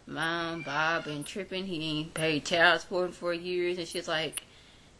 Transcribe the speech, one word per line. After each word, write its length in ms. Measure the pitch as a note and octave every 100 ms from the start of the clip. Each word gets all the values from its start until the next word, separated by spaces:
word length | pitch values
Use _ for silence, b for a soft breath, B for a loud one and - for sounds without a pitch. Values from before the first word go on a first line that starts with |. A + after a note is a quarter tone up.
| -
"Mom, 560 | C#3 D#3+ E3+ E3 E3
Bob 440 | C#3+ D3 D#3 E3 D3+
been 180 | D3
tripping. 420 | C#3+ G#3+ F#3 F#3 G3
He 340 | E3+ D#3 D3+
ain't 140 | D#3+
paid 320 | - D#3+ D3+ -
child 360 | F3 D#3+ E3
support 340 | - F#3 F3+ E3+
for 180 | F3
years." 440 | E3+ F3+ F3+ F3 F3+
And 100 | E3
she's 220 | F3+ E3
like, 340 | D#3+ D#3+ - - B B B B B